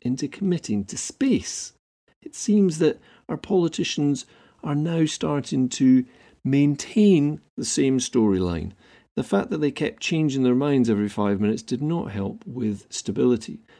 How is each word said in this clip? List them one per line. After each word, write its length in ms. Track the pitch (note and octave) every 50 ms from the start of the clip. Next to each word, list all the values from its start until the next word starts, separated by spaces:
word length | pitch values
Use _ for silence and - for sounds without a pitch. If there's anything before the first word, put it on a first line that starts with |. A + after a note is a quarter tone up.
into 260 | - B2 B2+ C3 D3+ C3+
committing 560 | - - G3+ F#3+ F3 D#3+ - - G#2+ G2+ G2
to 140 | - - -
space. 760 | - - - - C4+ C#4 A3 - - - - - - - - _ _ _ _ _ _ _ _ _
It 140 | - - -
seems 420 | - - - G#3 G#3+ G3 F3+ D#3
that 240 | D#3+ E3+ D3+ - - _ _ _ _ _
our 120 | - D#3 D3+
politicians 880 | - - G#3 F#3 E3+ D#3+ - - F3 - - D#3 D3 C#3+ C#3+ B2+ - _ _ _ _ _ _ _
are 120 | - D#3 C#3+
now 320 | D3 D3+ E3+ E3 E3 D#3+
starting 640 | D3+ - - D#3 D3+ D3 C#3+ - - D3+ C3 C3 B2+
to 340 | - - C3+ C3 C3 B2+ B2 - - _ _ _ _ _ -
maintain 960 | C3 C#3 C#3 D3 D3 C#3+ C#3+ - - - A3 G#3 G3+ F#3+ D3+ C#3+ D3 D3+ - - _ _
the 80 | - A#2+
same 360 | - - - C#3 C3+ C3 B2+
storyline. 720 | B2+ - - B2 A2 G#2 F#2+ F#2 F#2 F2+ E2+ D#2+ E2+ F#2 - _ _ _ - _ _ _ _
The 80 | - B2
fact 260 | - G3+ G3 - -
that 100 | F#3 D#3
they 120 | D3+ C#3+
kept 260 | C#3 - D#3 - - -
changing 460 | - - E3+ D#3+ D#3 D3 C3 C3+ B2+
their 100 | B2+ B2
minds 340 | C3 C#3+ D3 C#3+ C3 A#2+ A#2
every 200 | G#2+ G2+ G#2 G2+
five 320 | - G#2+ G#2 G2+ G2+ F#2+
minutes 220 | G#2 G#2 A2 -
did 200 | - - B2+ A#2+
not 300 | D3 D3+ E3+ E3+ - -
help 320 | G2 G2 G2 G2+ - A3+ -
with 400 | F#3 A#2+ B2+ A2+ G#2+ G2+ G2 - _
stability. 680 | - - - - G2+ C#3 B2+ B2 B2 A#2 - - - - _ _ _ _